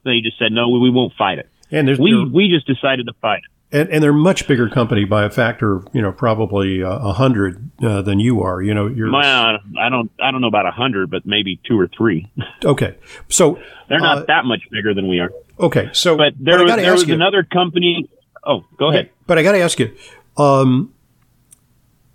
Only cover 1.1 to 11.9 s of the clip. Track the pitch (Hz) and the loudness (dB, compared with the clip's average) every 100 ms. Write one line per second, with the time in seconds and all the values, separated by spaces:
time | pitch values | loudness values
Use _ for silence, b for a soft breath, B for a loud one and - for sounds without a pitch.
1.1 | - 101 78 - _ _ 151 135 135 170 | -2 -4 -4 -10 _ _ 0 0 2 4
2.1 | 220 151 143 202 170 - 127 139 131 120 | 2 2 2 2 2 -2 -2 -2 -4 -6
3.1 | - 113 95 - _ _ 147 175 156 147 | -6 -4 -4 -8 _ _ -2 0 2 2
4.1 | 147 165 185 - 127 117 135 117 110 101 | 4 2 2 0 0 0 0 0 0 0
5.1 | 107 104 - 117 117 110 95 95 131 104 | 0 0 0 -2 -2 -2 -2 -4 -4 -4
6.1 | - 120 110 107 101 95 92 92 98 104 | -2 -2 0 -2 -2 -2 -2 -4 -4 -4
7.1 | 95 135 113 95 92 131 - 120 101 98 | 0 2 2 -2 -4 -14 -6 -2 -2 0
8.1 | 98 117 113 92 90 98 104 101 127 110 | 0 2 0 -2 -2 -2 -2 -2 -4 -2
9.1 | 135 143 127 113 107 101 - 117 127 113 | 0 2 2 0 -2 -6 -4 -2 -2 -4
10.1 | - 135 131 120 104 92 82 131 101 90 | -4 -4 -2 0 0 -2 -2 -2 -2 -4
11.1 | 90 95 104 95 85 - 113 90 | -6 -4 -4 -4 -6 -2 0 0